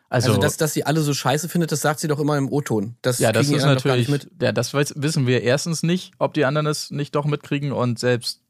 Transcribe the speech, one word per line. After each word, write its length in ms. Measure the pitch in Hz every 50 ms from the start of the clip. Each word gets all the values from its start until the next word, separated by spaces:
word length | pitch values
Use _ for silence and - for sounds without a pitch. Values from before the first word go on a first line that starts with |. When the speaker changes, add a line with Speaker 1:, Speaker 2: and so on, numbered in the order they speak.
| _ -
Speaker 1:
Also 220 | 120 127 117 120
Speaker 2:
Also, 100 | 107 -
dass, 160 | 147 147 -
dass 160 | - 160 147 -
sie 120 | 147 -
alle 140 | 143 151 160
so 120 | 151 147 135
scheiße 340 | - - 131 139 151 175
findet, 240 | 160 - 175 165 151
das 80 | 156 143
sagt 200 | - 151 151 -
sie 60 | - 147
doch 100 | 139 143
immer 180 | 147 147 151
im 140 | 143 139 127
O-Ton. 440 | 135 147 143 - - 107 98 117 117 _
Das 180 | - 127 120 -
Speaker 1:
Ja, 120 | 131 113
das 140 | 107 113 139
Speaker 2:
kriegen 40 | 143 143
die 40 |
Speaker 1:
ist 60 | 143 135
Speaker 2:
anderen 140 | 147 135
doch 60 | 131 -
gar 80 | 143 127
Speaker 1:
natürlich, 140 | 127 117 139
Speaker 2:
nicht 140 | 143 139 -
mit. 160 | - - - 123
Speaker 1:
ja, 80 | 113
das 220 | 107 117 120 - -
weiß, 200 | 139 147 - -
wissen 280 | 151 135 156 160 156 127
wir 160 | 123 127 120
erstens 420 | 101 120 135 147 - 175 160 - -
nicht, 280 | 165 185 180 - - _ -
ob 140 | 139 143 -
die 100 | 156 139
anderen 220 | 131 147 151 151
es 240 | 151 147 - - -
nicht 240 | 143 143 143 - -
doch 100 | 151 143
mitkriegen. 460 | 147 147 - - - 151 143 143 143
Und 260 | 113 104 123 123 117
selbst 440 | - 123 123 123 120 - - - _ _